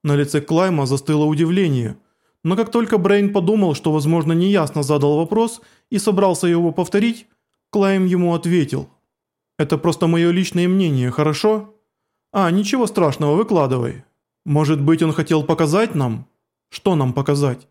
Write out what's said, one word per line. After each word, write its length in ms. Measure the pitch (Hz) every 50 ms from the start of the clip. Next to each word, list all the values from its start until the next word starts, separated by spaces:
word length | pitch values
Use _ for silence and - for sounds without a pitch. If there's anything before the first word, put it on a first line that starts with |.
| -
На 120 | 147 143
лице 260 | 143 143 143 - 147
Клайма 460 | 143 - 160 165 185 190 175 147 135
застыло 380 | 127 139 135 - - 151 147 151
удивление, 680 | 151 156 147 165 160 180 196 190 165 139 127 117 110 107 - _ _ _ _ _ _ _ _ -
но 120 | 165 185
как 160 | 208 220 220
только 260 | - 233 226 226 226
Брейн 340 | 208 170 - 202 202 202 202
подумал, 440 | 202 202 175 180 220 214 196 170 143
что, 160 | - - 160
возможно, 420 | 151 156 139 151 165 170 151 156 165
неясно 480 | 170 180 196 202 190 156 143 151 156
задал 360 | 143 131 151 147 143 147 147
вопрос 440 | 151 165 160 214 220 226 226 - - _ _ _ _ _ _
и 80 | 240 196
собрался 480 | - 214 196 185 202 190 175 143 -
его 240 | 175 170 170 175 170
повторить, 560 | 160 - 180 - - 202 220 233 226 - - _ _ _ _ _ _ _ _ _
Клайм 380 | - 214 196 196 196 190 185
ему 260 | 185 180 180 180 175 170
ответил: 560 | 165 170 170 180 175 143 - 139 135 143 - _ _ _ _ _ _ _ _ _ _ _ _ _ -
«Это 180 | 156 143 165
просто 300 | 143 - 175 156 - 175
моё 240 | 160 165 170 170 170
личное 360 | 175 185 185 - - 175 175
мнение, 440 | 180 185 196 190 165 143 131 123 123
хорошо? 640 | 123 - 151 156 151 - - 214 220 214 208 202 _ _ _ _ _ _ _ _ _ _ _ _ -
А, 160 | 202 190 170
ничего 380 | 170 202 208 202 - 254 233
страшного, 480 | 202 233 196 175 147 131 - 156 147 151
выкладывай. 680 | 185 220 208 214 165 143 131 131 127 120 120 127 135 - _ _ _ _ _ _ _ _
Может 340 | 165 143 151 156 147 160 147
быть, 220 | 139 156 160 160 170
он 100 | 160 147
хотел 300 | - 151 - 165 156 147
показать 500 | - 160 - 165 143 156 202 226 240 240
нам?» 320 | 151 135 120 110 113 - _ _ _ _ _ _ _ _ _
«Что 240 | - - _ 196 180
нам 180 | 151 135 127 123
показать?» 540 | 143 135 - 147 143 143 135 123 123 - _